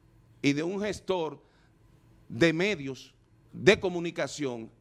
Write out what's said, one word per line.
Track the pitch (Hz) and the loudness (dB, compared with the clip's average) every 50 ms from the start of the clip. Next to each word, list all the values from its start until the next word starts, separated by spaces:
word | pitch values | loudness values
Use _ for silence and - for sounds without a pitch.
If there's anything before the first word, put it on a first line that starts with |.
| _ _ _ - _ _ - - | _ _ _ -20 _ _ -14 -2
y | - 139 139 | 0 0 0
de | 143 160 | 2 -2
un | 175 202 196 | -4 -4 -4
gestor | 208 214 180 - - - 185 180 160 147 139 131 _ _ _ _ _ _ _ _ - - - _ _ - - - - | -6 -6 -6 -8 -4 -4 -4 -4 -4 -6 -8 -14 _ _ _ _ _ _ _ _ -20 -20 -20 _ _ -20 -20 -20 -18
de | _ 110 117 170 165 160 | _ 0 4 4 4 4
medios | 160 185 214 202 151 139 135 131 - - - _ _ _ _ _ _ _ _ | 2 0 0 -2 -4 -6 -10 -10 -12 -16 -20 _ _ _ _ _ _ _ _
de | - 117 117 160 220 - | -14 4 6 6 6 6
comunicación | 196 185 175 175 170 170 165 170 151 131 - - 143 131 120 117 113 110 - _ | 2 -2 -2 -2 -4 -4 -4 -4 -6 -6 -4 -6 -6 -6 -6 -8 -12 -14 -16 _